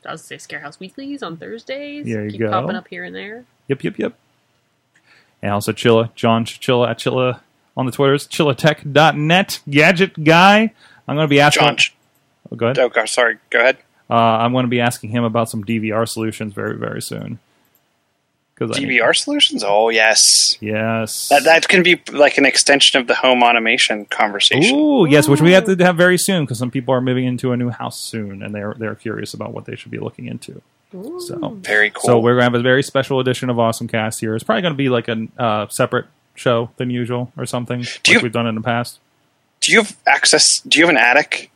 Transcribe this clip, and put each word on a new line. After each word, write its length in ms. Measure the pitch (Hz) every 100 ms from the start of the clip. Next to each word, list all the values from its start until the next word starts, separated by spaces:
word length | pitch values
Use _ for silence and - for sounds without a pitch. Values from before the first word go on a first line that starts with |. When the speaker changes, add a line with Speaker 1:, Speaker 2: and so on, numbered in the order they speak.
Speaker 1:
I 80 | -
was 100 | 160
gonna 160 | - 139
say 80 | - 151
Scarehouse 220 | 147 -
Weeklies 420 | 190 - 277 285
on 120 | 190 165
Thursdays. 680 | 170 226 - 262 285 294 294
Speaker 2:
There 180 | 110 107
you 40 |
Speaker 1:
Keep 80 | 101
Speaker 2:
go. 120 | 110
Speaker 1:
popping 260 | 190 143 214
up 100 | -
here 160 | 180
and 100 | 180
there. 320 | 185 196 226 247 _ _
Speaker 2:
Yep, 160 | 135
yep, 160 | 165 202
yep. 160 | 208 - _ _ _ _ _ _ _ _ _ _ _ _
And 80 | 101
also 200 | 101 104
Chilla, 420 | 110 123 113 117
John 300 | - 117 113
Chilla 440 | 113 - - 123 120
at 80 | 113
Chilla 420 | 139 127 127 120 _ _ _ -
on 100 | 131
the 60 |
Twitters, 340 | - 139 143 -
chillatech 640 | - 151 131 156 151 147
dot 240 | 139 156 143
net, 440 | 151 175 196 - -
gadget 540 | 143 156 180 190 -
guy. 500 | 151 165 190 208 220 _ _ _ -
I'm 80 | 143
gonna 100 | 156
be 120 | 139
asking 240 | 147 151 123
Speaker 3:
John 100 | 117
Ch- 160 | - _ _ _ _ _ -
Speaker 2:
Oh, 20 | 120
go 100 | 117
ahead. 120 | 139
Speaker 3:
Oh, 100 | 123
go-, 160 | - 110
sorry, 320 | - 117 110 _
go 80 | 120
ahead. 200 | 123 135 _ _ _
Speaker 2:
Uh, 60 |
I'm 380 | 117 117 110 117
gonna 160 | 127 123
be 120 | 120
asking 300 | 120 - 110
him 140 | 120
about 260 | 117 113 113
some 140 | 113
D 140 | 98 113
V 120 | 110
R 160 | 107 113
solutions 480 | - 110 104 110
very, 220 | 101 107 110
very 260 | 113 113
soon. 380 | - 113 104 117 _ _ _ _ _ _ _ _ _ _ _
'Cause 160 | _ 117
I 60 | 123
Speaker 3:
D 60 | 139
V 140 | 123
R 120 | 113
solutions? 500 | - - 294 285 277 202
Oh, 240 | 104 113
yes. 680 | 113 110 107 - - - -
Speaker 2:
Yes. 680 | 107 107 110 113 110 - -
Speaker 3:
That, 160 | 143
that 240 | 143 165 -
can 140 | 196
be 180 | 175 170 -
like 260 | 135 143 -
an 80 | 139
extension 520 | - - 139 - 139
of 80 | 120
the 80 |
home 280 | 120 131 127
automation 640 | 120 117 113 117 - 110 101
conversation. 680 | - 110 98 - 123 190
Speaker 2:
Ooh, 300 | 277 302 277 160
yes, 220 | 147 143
which 140 | 143
we 100 | 160
have 120 | 185 190
to 60 |
Speaker 1:
Ooh. 120 | 185
Speaker 2:
have 120 | 180 170
very 200 | 180 180
soon 300 | - 190 139
'cause 120 | 110
some 120 | 123
people 240 | 135 123
are 80 | 127
moving 240 | 127 127 127
into 260 | 123 127
a 40 | 123
new 100 | 123
house 320 | 113 123 -
soon 420 | - 117 104 98
and 120 | 104
they're, 200 | 104 101 110
they're 160 | 110
curious 400 | 107 113 107 107
about 180 | 107 110
what 140 | 113 107
they 100 | 117
should 140 | -
be 80 | 117
looking 260 | 110 - 120
into. 360 | 120 - - _ _ _
Speaker 1:
Ooh. 260 | 185 220 359
Speaker 2:
So, 380 | 349 349 - 208
Speaker 3:
Very 300 | 185 107 104
cool. 100 | -
Speaker 2:
so 160 | - 117
we're 140 | 117
gonna 100 | 123
have 100 | 123
a 60 | 120
very 200 | 123 131
special 380 | 135 135 131 135
edition 300 | 127 123 127
of 80 | 120
Awesome 300 | 113 113 117
Cast 320 | 117 110 -
here. 140 | 113
It's 100 | 110
probably 180 | - 220
gonna 120 | 175
be 140 | 139 135
like 200 | 123 117
a, 180 | 110 110 -
uh, 300 | 120 107 104
separate 380 | - 127 123 - _ _
show 360 | - 135 117 117 _
than 100 | 127
usual 440 | 123 117 123 123 -
or 80 |
something 380 | 127 123 117 123
Speaker 3:
Do 60 | 120 - -
Speaker 2:
like 20 |
Speaker 3:
you 120 | 202
Speaker 2:
we've 100 | 123
done 140 | 117 117
in 80 |
the 80 | 110
past. 380 | 113 120 120 - _ _ _ _ _ _
Speaker 3:
Do 120 | -
you 60 | 190
have 140 | 208 - -
access? 540 | 139 - 151 - -
Do 180 | - 139
you 80 | 170
have 40 |
an 20 | 135
attic? 480 | 120 131 156 - -